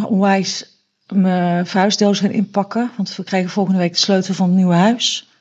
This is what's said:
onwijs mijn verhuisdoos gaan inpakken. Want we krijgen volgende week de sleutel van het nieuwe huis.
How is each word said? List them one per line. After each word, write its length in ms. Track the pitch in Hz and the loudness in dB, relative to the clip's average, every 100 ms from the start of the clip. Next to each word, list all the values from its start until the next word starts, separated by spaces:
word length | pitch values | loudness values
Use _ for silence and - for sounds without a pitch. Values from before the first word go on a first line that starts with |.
onwijs 760 | 208 196 202 196 185 - - _ _ _ - | 0 0 2 2 0 -8 -12 _ _ _ -6
mijn 520 | 190 185 180 175 175 180 | 0 2 2 0 0 -2
verhuisdoos 540 | 202 196 202 208 202 | 0 0 2 2 2
gaan 100 | 202 | 0
inpakken. 600 | - 196 - 196 226 240 - | 0 -2 -2 -4 -4 -6 -6
Want 200 | 185 - | -8 -8
we 80 | |
krijgen 260 | 185 190 180 | -4 -4 -2
volgende 280 | 208 185 190 | -2 0 0
week 140 | 175 | 0
de 60 | 170 | -2
sleutel 360 | - 190 185 | 0 0 0
van 120 | 175 180 | -2 2
het 100 | 185 | 2
nieuwe 180 | 180 | 4
huis. 540 | 170 196 240 - - - _ | 4 4 2 -2 -6 -12 _